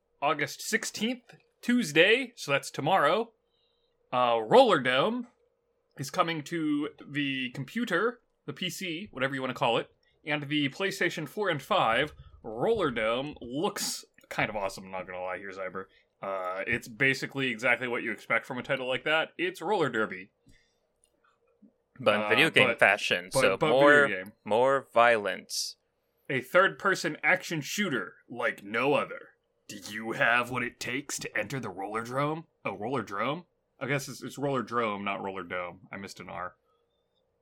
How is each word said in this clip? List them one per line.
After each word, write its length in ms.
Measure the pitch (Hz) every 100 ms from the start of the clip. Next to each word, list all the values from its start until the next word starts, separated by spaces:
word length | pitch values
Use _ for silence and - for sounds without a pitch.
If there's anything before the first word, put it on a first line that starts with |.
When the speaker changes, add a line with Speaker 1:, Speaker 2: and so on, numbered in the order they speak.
| _ _
Speaker 1:
August 400 | 143 151 147 -
sixteenth, 600 | - 220 - - 214 247 - - _ _
Tuesday, 720 | - 247 170 151 190 247 254 -
so 140 | -
that's 180 | 139 -
tomorrow, 600 | - 139 185 147 196 226 _ _ _ _ _ _ _ _
uh, 280 | 123 123 117
Roller 380 | 110 214 262 165
Dome 480 | 127 131 185 247 240 _ _ _ _ _ _ -
is 120 | 139
coming 320 | 180 165 165
to 440 | 139 170 156 147 151 - -
the 420 | 143 139 135 127
computer, 640 | 139 139 226 240 175 226 240 _ _ -
the 60 |
P 160 | 147 180
C, 400 | - 190 160 107
whatever 220 | 127 131
you 60 | 135
wanna 140 | 127
call 220 | 123 123 120
it, 100 | - _ _ _ 156
and 160 | 147 139
the 200 | 151 139
PlayStation 580 | - 196 190 180 175 147
four 200 | - 196
and 120 | 151
five. 500 | - 175 123 117 151 - - -
Roller 480 | 120 110 175 226 156
Dome 460 | 117 110 120 147 -
looks 640 | 120 135 196 - - - - _ -
kind 220 | - 120
of 60 | 104
awesome, 300 | 98 - 95
I'm 40 |
not 160 | 95 90
gonna 160 | 90
lie 160 | 92 92
here, 140 | 98
Zyber. 320 | 95 92 92 95 _ _ _
Uh, 400 | 98 95 90 92 -
it's 220 | 120 127
basically 600 | 107 135 131 139 135 131
exactly 360 | 110 127 120 123
what 140 | 120
you 80 | 113
expect 320 | 101 - 113 -
from 120 | 123
a 40 |
title 240 | 120 131 127
like 160 | 127
that. 260 | 151 160 - -
It's 240 | 180 180
roller 260 | 170 208 139
derby. 420 | 117 104 92 95 _ _ _ _ _ _ _ _ _ _ _ _ _ - _ _ -
Speaker 2:
But 160 | 110 104
in 40 |
Speaker 1:
Uh, 60 | 107
Speaker 2:
video 220 | 113 156
game 180 | 131 107
Speaker 1:
but, 100 | 117
Speaker 2:
fashion, 520 | 107 101 - 90 90
Speaker 1:
but, 80 | 135
Speaker 2:
so 160 | 117 95
Speaker 1:
but 140 | 156
Speaker 2:
more, 320 | 127 143 147
Speaker 1:
video 220 | 139 95
game. 80 | 98 -
Speaker 2:
more 440 | 107 110 131 135 -
violence. 840 | 117 117 113 101 92 - - - - _ _ _ _ -
Speaker 1:
A 120 | 131
third-person 760 | - 180 190 - 196 180 170 151
action 360 | 147 180 - 165
shooter 540 | 139 - 196 123 90 - -
like 340 | 120 117 101
no 320 | 101 113 135
other. 360 | 131 90 92 - _ _ _ -
Do 100 | 101 101
you 220 | 107 113
have 380 | 127 127 120 120
what 120 | 123
it 160 | 123 -
takes 400 | - 131 143 -
to 160 | 156 110
enter 200 | 104 139
the 100 | 110
Roller 320 | 90 101 110
Drome? 420 | 117 131 147 160 - _
Oh, 120 | 117 95
Roller 260 | 110 135
Drome? 440 | 98 101 120 165 - _ _ _
I 60 | 127
guess 200 | 139 139
it's, 140 | 113
it's 160 | 131 -
Roller 240 | 143 135
Drome, 400 | 104 120 113 101
not 180 | 101 98
Roller 200 | 98 95
Dome. 380 | 87 92 90 90 -
I 40 | 101
missed 240 | 98 -
an 80 | 92
R. 260 | 90 90 - _ _ _ _ _ _ _ _